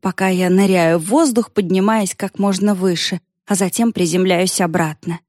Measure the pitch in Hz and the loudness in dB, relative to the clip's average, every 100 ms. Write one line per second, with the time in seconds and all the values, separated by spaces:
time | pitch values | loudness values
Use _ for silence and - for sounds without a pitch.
0 | 190 - 190 185 180 185 196 185 165 165 | -6 -2 -2 0 2 2 4 2 2 0
1 | 160 262 320 233 220 - 185 190 196 220 | 2 2 2 0 -2 -4 0 0 2 0
2 | 196 - 196 - 202 185 208 190 185 170 | -2 -6 -10 -2 -2 0 0 0 0 -2
3 | - 180 _ _ - 196 190 - 233 214 | -4 -6 _ _ -4 -2 -2 0 -2 0
4 | 175 180 185 175 185 - 175 170 160 156 | 0 2 2 2 0 0 -2 0 -4 -4
5 | - 170 | -10 -10